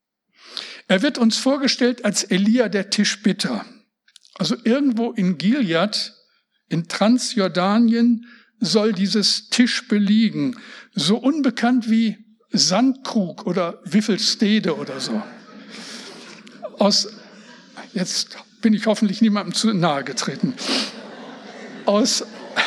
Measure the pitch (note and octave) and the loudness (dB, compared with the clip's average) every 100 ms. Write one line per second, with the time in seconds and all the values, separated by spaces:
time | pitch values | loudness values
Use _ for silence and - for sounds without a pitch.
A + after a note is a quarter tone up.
0 | _ _ _ _ - - - - - F#3+ | _ _ _ _ -16 -14 -14 -10 0 2
1 | C#4 - A3+ - C4 C#4+ C4+ - B3 B3 | 2 2 2 2 0 0 0 2 0 0
2 | G#3 - - F#3 G3+ A#3+ G#3+ G3 F#3+ - | -2 -2 0 2 4 4 2 -2 -2 0
3 | G3+ - A3 - D#3+ A2 - - _ _ | 0 2 0 0 -4 -6 -10 -20 _ _
4 | _ _ _ - E3 A#3+ A3 C4 C#4+ A3 | _ _ _ -6 -4 -2 0 2 2 0
5 | A#3 A#3+ F#3 D#3 F3 C#4+ G3 E3 G3+ - | -2 0 0 0 2 2 2 2 0 -2
6 | - - _ _ _ _ - E3 E3 - | -8 -12 _ _ _ _ -6 -6 -4 0
7 | G#3 B3 - - F#3+ F3 F#3 G#3+ A#3 A#3 | 2 2 0 -2 0 0 2 4 4 4
8 | A#3+ A#3 - - _ - F3+ G#3 G#3+ F3+ | 2 2 -4 -20 _ -6 0 2 2 0
9 | G3 G#3+ F#3+ - - - B3 - - G#3 | 0 0 0 -2 -4 2 2 0 -2 0
10 | G3 G#3+ A3 D3+ C#3 B2 - - - - | 4 4 2 0 -4 -4 -14 -20 -10 -4
11 | D3+ A3 C4 D#4 C4 A#3+ A#3+ B3+ A3 A3+ | 0 2 2 2 0 0 2 2 2 2
12 | A3+ - - _ _ G3 D#3 F#3 C4 B3+ | 2 -2 -12 _ _ 0 2 4 2 0
13 | - A#3 F3 - - F3+ E3+ E3 - F#3 | -2 -2 -2 -4 -4 -2 -2 -6 0 0
14 | G#3+ F3+ - - G3+ G#3+ F#3+ C#3+ C#3+ C3+ | 2 0 0 0 2 2 0 -4 -6 -8
15 | - A2 - - - - - - - - | -4 -6 -6 -16 -20 -20 -20 -18 -16 -16
16 | - - - - - - - - G#3 - | -18 -18 -20 -20 -20 -18 -10 0 2 2
17 | - - - - - - - - - G3 | -2 -10 -20 -20 -20 -20 -20 -20 -10 -6
18 | F#3 - - - - - A3+ G#3+ A3+ G3+ | -4 -4 -8 -12 -20 -2 2 2 2 2
19 | G#3 F#3+ A3+ G#3 F3 - A3 G3 E3 C#3+ | 0 2 2 2 -2 -2 0 2 0 0
20 | C#3 - - C#3 C#3+ - - - G#3 - | -4 -6 -6 -4 -4 -4 -4 -4 -4 -10
21 | - - - - - - - - - G#3 | -18 -18 -18 -18 -18 -18 -18 -6 0 2
22 | B3+ - - - - - | 2 -2 -6 -14 -10 -4